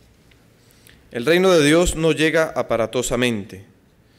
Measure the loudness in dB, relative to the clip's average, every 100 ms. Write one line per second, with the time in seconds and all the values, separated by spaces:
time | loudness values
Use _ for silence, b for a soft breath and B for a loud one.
0 | _ _ _ _ _ b b b b b
1 | b -6 0 2 4 4 4 4 2 0
2 | -2 0 0 0 -2 -4 -4 -4 -2 -4
3 | -4 -2 -2 -4 -10 -18 -20 _ _ _
4 | b